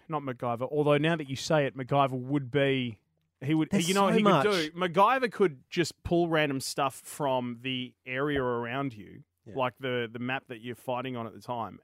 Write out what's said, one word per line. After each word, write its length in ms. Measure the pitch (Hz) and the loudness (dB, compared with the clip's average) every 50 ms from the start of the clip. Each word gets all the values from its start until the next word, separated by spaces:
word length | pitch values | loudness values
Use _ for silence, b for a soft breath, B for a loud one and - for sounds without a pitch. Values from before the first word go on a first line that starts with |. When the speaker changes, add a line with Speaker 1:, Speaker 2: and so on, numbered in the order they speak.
| _ - | _ -8
Speaker 1:
not 120 | 160 151 143 | -6 -6 -6
MacGyver. 460 | 135 123 - - 120 117 113 127 120 | -6 -8 -6 -4 -4 -4 -4 -4 -4
Although 280 | 151 151 151 147 147 147 | 0 0 4 4 4 4
now 180 | 147 160 170 | 4 2 0
that 140 | 160 151 131 | 0 -4 -6
you 60 | 135 | -8
say 280 | 120 - - 165 156 143 | -6 -2 0 2 2 2
it, 100 | 131 - 135 | 0 -2 -6
MacGyver 320 | 131 120 143 139 139 131 131 | -4 0 2 2 2 2 0
would 380 | 131 123 131 143 147 135 120 | -4 -4 -2 -2 -2 -2 0
be, 480 | 120 143 139 139 135 131 127 120 107 - _ _ _ _ _ _ _ - 127 | 0 2 2 4 2 2 0 -4 -6 -10 _ _ _ _ _ _ _ -8 -2
he 120 | 135 160 | 0 2
would, 160 | 160 156 - | 2 2 2
Speaker 2:
There's 180 | - 196 170 165 | 0 0 2 2
Speaker 1:
you 60 | 190 | 2
know 60 | 202 | 4
Speaker 2:
so 40 | 196 | 4
Speaker 1:
what 100 | 190 - | 4 6
he 80 | - 208 | 6 6
Speaker 2:
much. 220 | 202 185 147 135 | 6 6 6 6
Speaker 1:
could 280 | 208 202 180 156 151 165 | 4 2 2 0 -2 -4
do? 40 | 170 | -4
MacGyver 540 | 180 185 156 185 196 220 262 269 262 220 - | -4 0 4 4 6 6 4 2 0 -2 0
could 280 | - 202 180 143 127 - - | 2 2 2 0 -2 -16 -8
just 240 | - 180 165 - - _ - | -2 -2 -2 -2 -2 _ -4
pull 240 | - 175 170 170 165 | 0 2 2 2 2
random 320 | 160 156 151 143 135 135 | 2 2 2 2 0 -2
stuff 400 | - - - - 143 131 - - - | -4 -6 -2 -2 -2 -2 -2 -6 -16
from 580 | - - - 151 135 131 131 123 123 120 117 120 | -14 -8 -4 -2 0 0 0 0 -2 -6 -6 -6
the 320 | 131 131 127 127 123 _ _ - | -6 -4 -6 -6 -8 _ _ -12
area 380 | 127 127 131 143 151 143 139 127 | -8 -4 -2 0 0 0 0 0
around 500 | 123 120 117 120 117 120 135 139 135 113 | 0 0 -2 -2 -4 -4 -4 -4 -4 -6
you, 300 | 107 92 87 90 117 143 _ _ _ - | -8 -16 -16 -18 -20 -20 _ _ _ -18
Speaker 2:
Yeah. 80 | 123 101 | -10 -4
Speaker 1:
like 160 | 135 127 123 - - | -2 -2 -2 -4 -4
the, 300 | 135 131 123 123 117 113 113 | -4 -2 -2 -2 -2 -4 -6
the 60 | 120 | -8
map 260 | 120 123 131 135 - - | -6 -4 -6 -6 -8 -10
that 120 | 127 110 | -16 -12
you're 140 | 113 123 117 | -10 -10 -10
fighting 420 | - - - 123 123 123 131 127 | -10 -8 -6 -6 -6 -4 -6 -6
on 100 | 120 113 | -6 -8
at 60 | 110 - | -8 -10
the 80 | 104 | -14
time, 380 | 101 - 123 120 110 95 98 - | -10 -10 -8 -6 -6 -8 -10 -14